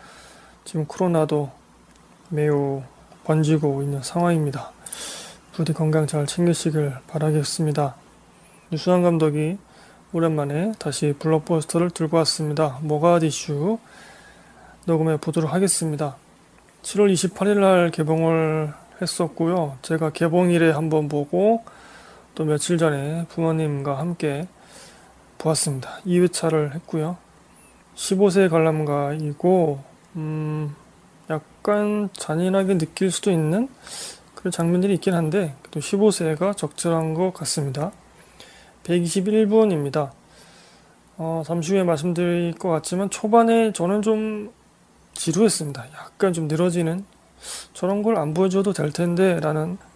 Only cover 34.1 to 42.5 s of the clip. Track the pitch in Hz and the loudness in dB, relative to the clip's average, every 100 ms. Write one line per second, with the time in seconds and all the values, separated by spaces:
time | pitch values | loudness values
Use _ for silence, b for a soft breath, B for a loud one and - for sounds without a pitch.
34.1 | B B - 185 175 170 180 196 175 196 | B B -8 -6 -2 2 2 2 0 2
35.1 | 175 156 190 165 131 - 151 - 196 214 | 0 0 0 -2 -6 -10 -10 -4 4 4
36.1 | - 160 156 185 202 147 - 170 165 160 | 4 -2 0 -2 -2 -6 -4 0 0 0
37.1 | 160 185 - 131 - 139 131 165 - - | 0 -2 -2 -6 -4 -4 -4 -6 -8 -20
38.1 | B B B B B B B - 175 170 | B B B B B B B -2 0 2
39.1 | 196 190 214 208 220 214 165 143 151 139 | 0 2 2 4 4 4 2 -2 -2 -4
40.1 | - B B B B B B B B _ | -10 B B B B B B B B _
41.1 | - 160 165 156 170 160 190 175 156 175 | -10 -6 -6 -4 -4 0 2 2 0 0
42.1 | 170 175 175 170 | 0 0 0 -2